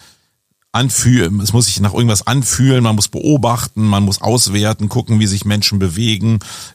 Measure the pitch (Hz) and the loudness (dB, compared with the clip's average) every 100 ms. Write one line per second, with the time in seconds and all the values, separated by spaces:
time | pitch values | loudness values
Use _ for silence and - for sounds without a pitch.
0 | - _ _ _ _ _ _ 113 127 - | -12 _ _ _ _ _ _ -2 -2 0
1 | 123 123 85 101 101 117 110 - 104 101 | 2 2 2 -2 0 0 0 0 -2 0
2 | 117 104 - 135 117 - 135 127 117 107 | 0 0 0 -2 0 2 2 4 2 0
3 | 101 - - 147 113 117 - 107 107 101 | -2 -2 0 2 2 -2 -4 -2 0 2
4 | 101 95 110 120 - 101 107 107 104 127 | 2 0 0 0 0 0 -2 -2 -2 -4
5 | - 110 104 98 104 104 101 101 92 85 | 0 2 2 0 0 0 0 0 -2 0
6 | 117 104 113 110 - - - | -2 0 0 0 -4 -16 -18